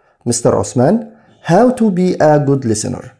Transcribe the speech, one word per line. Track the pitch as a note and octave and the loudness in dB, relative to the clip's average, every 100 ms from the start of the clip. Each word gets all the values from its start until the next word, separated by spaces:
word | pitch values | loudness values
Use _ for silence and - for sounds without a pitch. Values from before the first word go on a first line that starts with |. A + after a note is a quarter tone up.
| _ _ A#2 | _ _ -6
مستر | A#2 - G#2+ | -2 0 0
عثمان | G2+ B2 C3+ A3+ - - _ _ - | -2 0 2 0 -4 -18 _ _ 0
how | F3 B3+ | 2 2
to | B3 | 2
be | A3 F3+ F3+ F#3 | 0 0 0 2
a | D3+ D3+ C#3 | 2 2 2
good | C#3 A#2 | 0 -2
listener." | G#2+ G#2 - - | -4 -4 -8 -12